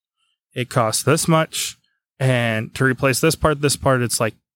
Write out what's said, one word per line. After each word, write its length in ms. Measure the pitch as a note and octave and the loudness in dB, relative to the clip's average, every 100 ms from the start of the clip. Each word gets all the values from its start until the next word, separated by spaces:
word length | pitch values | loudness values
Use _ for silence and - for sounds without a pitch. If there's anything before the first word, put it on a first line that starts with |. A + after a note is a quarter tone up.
| _ _ _ _ _ - | _ _ _ _ _ -10
it 120 | B2 | -4
costs 340 | C3+ A2 - | 0 0 0
this 220 | - C#3 - | 0 0 2
much, 500 | D#3+ D#3+ - - - _ _ _ _ | 2 0 -4 -8 -10 _ _ _ _
and 540 | C3 B2 A#2+ A2 A2+ - | 0 0 0 -2 -6 -2
to 80 | |
replace 380 | C3 B2 C3+ C3 | 0 2 0 2
this 140 | D#3+ D#3 | 0 2
part, 260 | D#3+ D3 | 0 0
this 160 | C#3+ - | -2 0
part, 240 | C#3 C3 | 0 0
it's, 180 | A#2+ - | 0 -2
like, 140 | A2 - _ | -4 -6 _